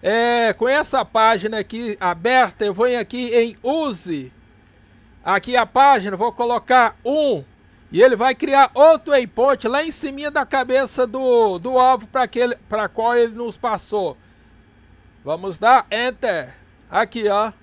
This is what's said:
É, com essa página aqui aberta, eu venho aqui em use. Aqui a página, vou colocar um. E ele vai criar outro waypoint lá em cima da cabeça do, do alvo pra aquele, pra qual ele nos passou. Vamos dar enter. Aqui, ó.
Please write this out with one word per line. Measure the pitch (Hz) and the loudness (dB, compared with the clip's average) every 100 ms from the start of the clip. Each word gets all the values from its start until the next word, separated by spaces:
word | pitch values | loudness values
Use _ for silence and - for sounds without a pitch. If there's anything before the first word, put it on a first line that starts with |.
É, | 165 226 240 240 226 | -2 0 2 2 0
com | 202 240 | 0 0
essa | 277 - 269 | 0 0 -4
página | 214 226 220 226 208 220 | -2 2 2 2 -2 -6
aqui | 196 226 240 208 | -8 -8 -8 -4
aberta, | 180 170 196 262 226 - | -4 -2 0 2 2 -2
eu | 208 | -6
venho | 185 240 247 | 0 0 0
aqui | 214 247 240 | -4 -8 -2
em | 233 233 - | 0 0 -4
use. | 240 311 311 190 175 156 127 _ _ _ _ _ _ _ _ _ | -4 -2 -2 -6 -8 -8 -10 _ _ _ _ _ _ _ _ _
Aqui | - 190 214 247 | -2 -2 0 -2
a | |
página, | 226 247 277 262 196 190 | 0 4 6 4 0 -4
vou | 233 | -4
colocar | 233 240 240 - 254 226 - | -2 -4 -4 2 2 2 -2
um. | 233 294 294 190 139 _ _ _ _ | -4 0 0 -2 -6 _ _ _ _
E | 160 | 4
ele | 254 | 4
vai | 226 247 | 4 -2
criar | 262 302 277 269 | -2 0 4 4
outro | - 302 320 - | 6 6 6 2
waypoint | 285 233 - 262 269 220 | -2 -2 -2 0 0 -2
lá | 262 | -4
em | 320 | -4
cima | 285 302 277 294 | -6 -10 -8 -6
da | 294 | -4
cabeça | 269 269 254 254 262 - 247 | -2 -4 0 0 -2 -4 -4
do, | 247 262 240 220 180 | -2 0 2 2 0
do | 196 254 | -2 2
alvo | 254 262 208 | 4 2 -2
pra | 262 | -4
aquele, | 247 233 240 240 _ | -4 -2 -4 -4 _
pra | 214 208 | -6 -6
qual | - 226 240 | -4 -2 0
ele | 233 | 0
nos | 220 233 - | -2 -12 -8
passou. | 247 202 - 208 180 127 _ _ _ _ _ _ _ _ _ _ | -6 -6 -6 -4 -4 -8 _ _ _ _ _ _ _ _ _ _
Vamos | - 165 190 165 | -8 -8 -8 -2
dar | 214 262 - | 2 2 2
enter. | 214 247 - 240 175 127 - _ _ _ | -4 -6 -4 -6 -4 -6 -16 _ _ _
Aqui, | 175 220 233 208 | -4 -4 -4 -2
ó. | 202 220 - | -2 -2 -6